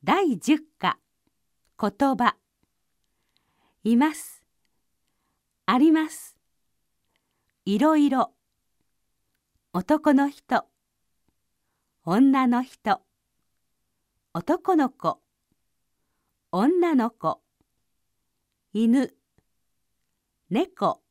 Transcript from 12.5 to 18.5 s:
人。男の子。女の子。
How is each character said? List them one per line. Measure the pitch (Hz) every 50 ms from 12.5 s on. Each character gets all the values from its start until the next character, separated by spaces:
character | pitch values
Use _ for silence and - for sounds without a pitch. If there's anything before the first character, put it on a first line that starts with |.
| 240 240
人。 | 254 - - _ _ 220 196 - _ _ _ _ _ _ _ _ _ _ _ _ _ _ _ _ _ _ _ _ _ _ _ _ _ _
男 | _ 165 - - 311 349 _ - 381
の | 311 277 254
子。 | _ _ - 165 - _ _ _ _ _ _ _ _ _ _ _ _ _ _ _ _ _ _ _ _ _ _ _ _ _ _ _
女 | - 180 208 277 359 359 349 339 320
の | 254 220 233
子。 | _ _ - 160 - _ _ _ _ _ _ _ _ _ _ _ _ _ _ _ _ _ _ _ _ _ _ _